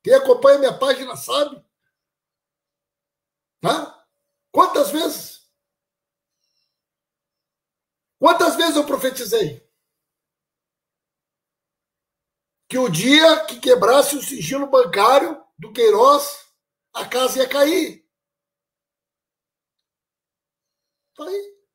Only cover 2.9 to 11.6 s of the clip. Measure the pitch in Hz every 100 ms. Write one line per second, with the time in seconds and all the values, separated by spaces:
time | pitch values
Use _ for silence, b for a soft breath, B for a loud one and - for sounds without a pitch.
2.9 | _ _ _ _ _ _ _ 175 320 302
3.9 | _ _ _ _ _ _ - 370 - 277
4.9 | 311 330 - - - _ _ _ _ _
5.9 | _ _ _ _ _ _ _ _ _ _
6.9 | _ _ _ _ _ _ _ _ _ _
7.9 | _ _ _ 285 339 339 - 330 294 285
8.9 | 277 262 - 220 226 170 120 _ _ _
9.9 | _ _ _ _ _ _ _ _ _ _
10.9 | _ _ _ _ _ _ _